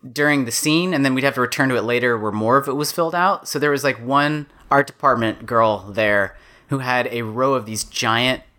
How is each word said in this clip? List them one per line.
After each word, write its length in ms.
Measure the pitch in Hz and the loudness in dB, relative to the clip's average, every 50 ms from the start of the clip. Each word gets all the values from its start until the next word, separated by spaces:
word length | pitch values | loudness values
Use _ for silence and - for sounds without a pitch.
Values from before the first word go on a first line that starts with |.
| - 131 117 | -20 -12 -4
during 320 | 147 147 147 147 143 131 | 0 0 2 2 2 0
the 60 | 117 | -2
scene, 420 | 113 - - 156 156 165 175 185 180 | -4 -2 0 2 2 2 0 0 0
and 100 | 147 139 | 0 2
then 120 | 135 131 | 2 2
we'd 80 | 131 131 | 2 0
have 100 | 139 131 | 0 0
to 80 | 131 | 0
return 280 | 123 120 - - 143 131 | -2 -2 0 0 0 2
to 60 | 127 | 2
it 60 | 117 | 0
later 360 | 101 113 120 123 120 123 120 113 | 0 0 0 0 2 0 0 0
where 140 | 107 107 | -2 -4
more 260 | 101 107 107 110 123 139 | -2 -2 0 2 2 2
of 100 | 135 143 | 2 0
it 60 | 131 | -4
was 180 | 143 147 147 | -4 -4 -4
filled 240 | - - 170 165 165 | -2 -2 -2 -2 0
out. 320 | 175 175 190 202 - - - | 0 0 0 0 -2 -4 -8
So 100 | - 147 | -4 -2
there 140 | 135 147 | 0 0
was, 120 | 143 139 131 | 0 0 0
like, 140 | 143 131 113 | -2 -4 -2
one 480 | 117 120 135 139 143 147 151 151 147 - _ - - - | -4 0 0 2 2 2 0 -4 -6 -10 _ -20 -6 0
art 160 | - 139 143 | 2 2 2
department 600 | - - _ - 139 127 113 113 110 104 - - 110 | 0 -4 _ 0 0 2 2 0 -2 -2 -4 -8 -2
girl 320 | 120 117 113 110 107 98 95 101 | 2 2 4 4 2 0 -4 -8
there 460 | 101 95 110 104 104 101 98 92 - - - - - - _ _ | -2 0 2 4 4 2 2 0 -4 -14 -20 -20 -20 -20 _ _
who 100 | 143 135 | -6 -4
had 280 | 131 127 127 127 123 123 | -2 0 0 0 0 -2
a 160 | 117 120 117 | -4 -6 -6
row 320 | 110 107 117 131 135 139 | -6 -2 -2 0 0 0
of 100 | 131 110 | 0 -2
these 180 | 107 110 101 - | -6 -8 -8 -8
giant 600 | - - - - 120 113 117 123 127 131 - - _ _ | -8 -8 -4 -2 0 2 2 2 0 0 -2 -6 _ _